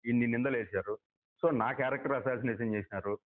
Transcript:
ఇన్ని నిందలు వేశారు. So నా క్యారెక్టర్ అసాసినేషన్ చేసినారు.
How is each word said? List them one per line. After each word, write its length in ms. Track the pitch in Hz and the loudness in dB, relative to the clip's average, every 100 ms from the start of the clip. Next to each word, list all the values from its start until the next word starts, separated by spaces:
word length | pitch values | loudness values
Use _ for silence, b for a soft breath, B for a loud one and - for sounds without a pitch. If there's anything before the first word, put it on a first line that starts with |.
ఇన్ని 220 | 117 120 120 | 2 2 2
నిందలు 300 | 117 135 123 | 2 0 0
వేశారు. 400 | 101 98 104 107 _ _ _ _ | -2 -4 -2 -6 _ _ _ _
So 100 | 170 | 2
నా 160 | 135 113 | 4 0
క్యారెక్టర్ 400 | 131 131 135 139 | 0 0 0 -2
అసాసినేషన్ 640 | 139 131 123 123 110 117 | -2 0 0 -2 0 0
చేసినారు. 440 | 107 95 98 101 104 | -2 -2 -6 -4 -6